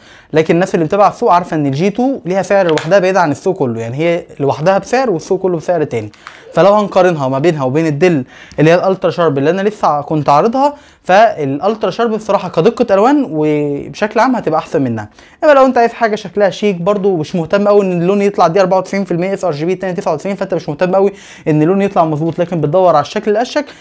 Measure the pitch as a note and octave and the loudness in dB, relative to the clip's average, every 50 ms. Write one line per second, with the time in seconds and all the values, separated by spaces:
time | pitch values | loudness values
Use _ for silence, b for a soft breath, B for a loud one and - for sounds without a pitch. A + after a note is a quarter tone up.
0 | B B B B B B B D#3 D#3+ - F3 E3+ F#3 F#3+ - F3 D#3+ D#3 G3+ G3 | B B B B B B B 0 2 2 2 2 2 0 0 -2 -2 0 2 2
1 | G3+ F3 F3 - A#3+ A3+ F3 F3 F3+ - E3+ D#3 D3 C#3 C3+ C#3 F3+ G3+ G3+ - | 2 2 2 0 0 2 2 2 0 -2 -4 -2 -2 -2 0 0 0 -2 0 0
2 | B3 C4+ C4+ - - E3 F#3 G3 F3+ F#3 G3+ G3 F#3+ E3+ D#3 - - D#3 F#3+ G3+ | -2 -2 -2 -4 -6 -4 -4 -2 0 0 2 2 2 2 0 -2 0 2 2 2
3 | F3+ F#3 F#3+ G3 F3 D3+ C#3 - - F#3+ F3+ - C#3+ B2 A2+ A2+ A2+ A2+ B2 C#3+ | 2 2 2 2 2 0 0 -2 -2 -4 -2 -2 -2 -4 -4 -6 -8 -8 -6 -2
4 | D#3+ E3+ E3 - - - - - C3+ C3 A2+ A#2+ D3+ F3+ G3 G3 G3 - B3 B3+ | -2 0 -2 -2 -4 -8 -8 -4 -2 -2 -2 0 0 0 0 0 0 -2 -2 0
5 | C4+ A#3+ F3+ D#3 - - G3 F#3 F#3+ F#3 F3 D#3+ D3+ - F3+ E3 D3+ - C3 A2+ | 0 0 -2 -4 -2 -4 -4 -2 -2 -2 -2 -2 -2 -2 -2 -2 -2 -4 -4 -6
6 | G#2+ G#2 - B B B B B B B - D#3+ E3 G3 G#3 G#3+ G#3 F#3 - G3 | -8 -10 -14 B B B B B B B 0 2 4 4 4 2 2 0 2 2
7 | F3+ F3+ F3 D3 C#3 C3 C3+ C3+ D3 F3 D#3+ D3+ C3+ B2+ C3 D#3 E3 D#3+ D3 C#3+ | 2 2 2 0 -2 -2 -2 0 0 0 0 0 -2 -2 -2 0 0 -2 0 0
8 | F3 F3+ E3 C#3 B2 B B B B B B B D3+ D#3+ E3+ F3+ C#3+ F#3+ F#3+ F#3 | 2 2 2 0 -4 B B B B B B B 2 4 4 4 2 0 -2 0
9 | - E3+ D3+ F3 E3+ D#3+ C#3 C#3 C3+ D#3 F3+ F#3+ G3 G#3 G#3 - A#3 F3 D3 D3 | -2 -2 0 0 0 0 0 0 0 0 0 0 -2 -4 -2 -2 0 0 0 0
10 | C#3 - D#3+ D#3 C#3+ D3+ C#3+ D3 F3 A#3 A#3 C4 C4+ D4 C#4+ B B B B B | -2 -4 -4 -2 2 4 4 4 4 2 2 0 0 0 -2 B B B B B
11 | B - F3+ G3+ A3+ G#3+ - - D3 C3+ C#3 C#3+ - G3+ A3+ A3 - F#3+ E3+ - | B 2 4 4 4 4 2 -2 -4 -4 -4 -2 -2 -2 -2 -2 -4 -4 -2 -2
12 | A#3 A#3 A3 G#3+ G#3+ - G3 F#3+ F#3+ F3 - E3+ D#3+ A3+ A#3 - B3 A#3+ G3 G3 | -2 -2 -2 -4 -2 -2 -2 -2 -2 -4 -2 0 0 2 2 0 0 2 2 2
13 | G#3 B3+ D4 D4+ B3+ C3+ D#3 D3+ D3+ D3+ D3+ D3 D3 C#3+ C#3+ C#3+ D3 D#3 D3 - | 4 4 2 2 0 -2 -2 -2 0 0 0 0 -2 -2 -4 -6 -8 -10 -8 -6
14 | G#3+ G#3+ - A#3 A3 C4 B3+ G#3+ F3 - D#3 D#3 - - - D#3 C3+ B2 A#2 A2 | -4 -2 0 0 2 2 0 -2 -2 -2 -2 -2 -2 -2 -2 -2 -2 -2 -4 -6
15 | G#2+ - B B B B B B E4 D#4 C#4+ C4+ C4 C4+ B3 B3+ A#3 A#3 A#3+ - | -8 -12 B B B B B B 2 4 4 6 4 4 4 2 2 0 0 -2
16 | A#3+ A3 G#3 G#3 - F3 - G3+ G#3 F#3 - - G#3 G#3 G3 E3+ E3+ G3 G#3 G3+ | -2 -2 -2 -4 -6 -6 -2 0 0 0 0 0 -2 -2 -2 0 -2 -2 -2 0
17 | F#3 G3+ F#3+ D#3+ D3+ - - F3+ D#3+ D#3 - G3+ G3+ G#3 G#3 G#3 G3 F#3 F3+ F3 | 0 0 0 -2 -4 -4 -4 -4 -2 -2 0 0 2 4 4 4 2 2 0 0
18 | E3+ F3+ G3+ G3+ G3 G3+ G3+ - F#3 E3 E3 G3 F#3+ F3+ F#3+ F#3+ F#3 - - G3 | 0 0 0 2 0 0 2 2 2 2 4 2 2 2 2 0 -2 -2 -4 -4
19 | G3 - F#3 E3 F3+ G3 G3 F#3+ F#3+ F3 D3+ C#3 D#3 F3 F#3 F3+ F#3+ F#3 F3+ F#3 | -4 -2 -2 -2 -2 -4 -4 -4 -4 -4 -4 -4 -4 -4 -4 -4 -4 -6 -6 -4
20 | F#3 F#3+ E3 D3 - F#3+ G3+ - G3 F#3+ F3+ E3 - - D3 C#3+ F#3 F3 F#3 G3 | -4 -4 -4 -4 -4 -6 -6 -6 -6 -4 -4 -6 -4 -6 -4 -2 -2 0 2 2
21 | G3 G3+ G3 B B B B B B D#3+ D3+ D3+ D3+ E3 G3 G3 G3 G3 - F#3+ | 2 0 -2 B B B B B B 0 2 2 2 2 2 2 0 0 2 0
22 | E3 D#3+ D#3 D3 D#3+ E3 D3+ - F3 E3 F#3 E3 D3 D3 D#3 F#3+ F#3 F3 D#3 D3 | 0 0 0 -4 -4 -4 -4 -4 -4 -4 -4 -4 -2 0 2 2 4 4 4 2
23 | C#3+ - - G#3+ G#3+ A3 G#3 G#3 B3 - - D4 D4 - - B | 0 -2 -4 -6 -2 -2 -2 -2 -2 -4 -4 -6 -6 -6 -10 B